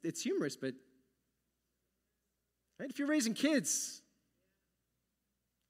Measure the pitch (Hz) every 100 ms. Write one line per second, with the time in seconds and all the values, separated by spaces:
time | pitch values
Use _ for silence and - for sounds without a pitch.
0 | 165 - 247 392 147 - 131 123 - _
1 | _ _ _ _ _ _ _ _ _ _
2 | _ _ _ _ _ _ _ - 262 262
3 | 285 302 226 - 285 285 - - - -
4 | _ _ _ _ _ _ _ _ _ _
5 | _ _ _ _ _ _